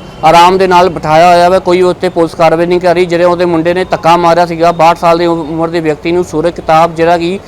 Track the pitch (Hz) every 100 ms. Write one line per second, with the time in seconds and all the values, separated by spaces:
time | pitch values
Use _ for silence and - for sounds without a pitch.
0 | - - 156 165 175 185 185 180 180 156
1 | 151 156 175 175 175 190 185 180 180 175
2 | 185 175 165 - 160 160 170 180 180 170
3 | 180 170 175 175 180 170 165 175 180 156
4 | 160 170 170 165 175 165 165 165 160 165
5 | 175 170 170 170 147 160 165 170 156 147
6 | 170 175 175 156 170 170 - 160 170 165
7 | 165 175 170 190